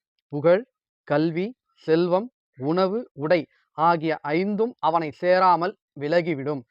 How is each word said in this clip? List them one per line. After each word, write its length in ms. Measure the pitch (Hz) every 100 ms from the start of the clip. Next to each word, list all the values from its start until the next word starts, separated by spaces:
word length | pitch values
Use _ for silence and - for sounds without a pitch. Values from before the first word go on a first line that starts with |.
| _ _ _
புகழ், 300 | 147 147 185 254 _ _ _ -
கல்வி, 380 | 147 160 160 196 254 _
செல்வம், 540 | _ - 160 175 180 240 _ _ -
உணவு, 400 | 135 175 190 214 254
உடை 280 | - 151 180 135 _ _ -
ஆகிய 400 | 165 170 160 151
ஐந்தும் 520 | 143 160 196 208 226 -
அவனை 320 | 156 165 160
சேராமல் 640 | - 180 180 185 170 175 214 _ -
விலகிவிடும். 640 | 147 170 170 143 135 147 117